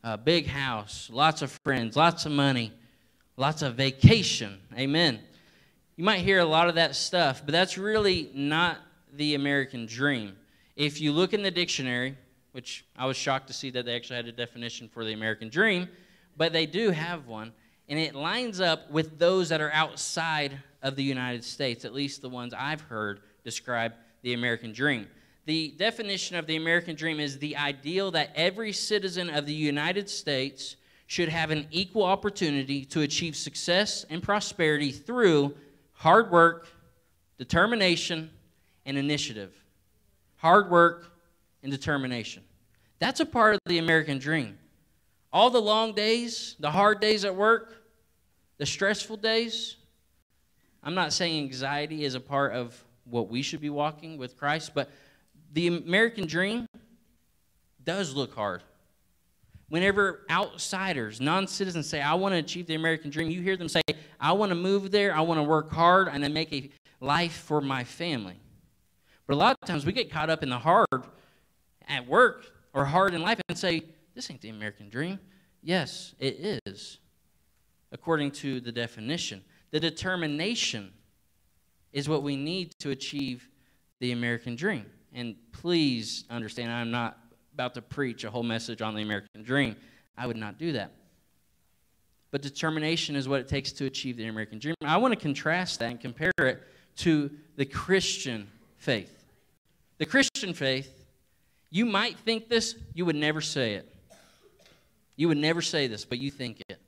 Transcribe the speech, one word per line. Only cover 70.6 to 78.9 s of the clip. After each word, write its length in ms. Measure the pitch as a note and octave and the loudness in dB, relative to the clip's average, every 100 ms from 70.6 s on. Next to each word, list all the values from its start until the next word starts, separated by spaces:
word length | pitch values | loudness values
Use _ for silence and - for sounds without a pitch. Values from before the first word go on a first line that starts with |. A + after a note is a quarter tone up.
| D3 F#3 G#3+ C3 - - _ _ _ _ _ _ - | 4 4 4 0 -4 -20 _ _ _ _ _ _ -6
at 200 | C#3+ B2 | -6 2
work 460 | F3 B3 - - _ _ | 6 6 4 -18 _ _
or 100 | C3+ | -2
hard 300 | C#3 E3 G3 | 2 4 2
in 80 | F3 | 2
life 180 | E3+ A3+ - | 0 0 -2
and 100 | F3 | -2
say, 260 | F#3+ E3 D#3 - _ | -2 -2 -6 -20 _
"This 160 | - - | -14 -14
ain't 120 | C3+ | -14
the 80 | G#2+ | -14
American 400 | A2 G#2+ - G2+ | -10 -10 -10 -10
dream." 280 | A#2 E3 F#3+ - _ _ _ | -6 -6 -6 -14 _ _ _
Yes, 520 | D3 F3+ C#3 - - _ | -2 -2 -2 -8 -16 _
it 420 | C3+ A2+ F#3 C#3+ - | -6 -4 -6 -6 -8
is, 320 | F#2 - - _ _ _ _ _ _ _ _ _ | -16 -18 -20 _ _ _ _ _ _ _ _ _
according 420 | - - D#3+ C#3+ | -12 -2 0 0
to 280 | C#3+ C#3+ C3 | -4 -6 -6
the 120 | A#2+ | -6
definition. 720 | A#2 A#2 | -6 -6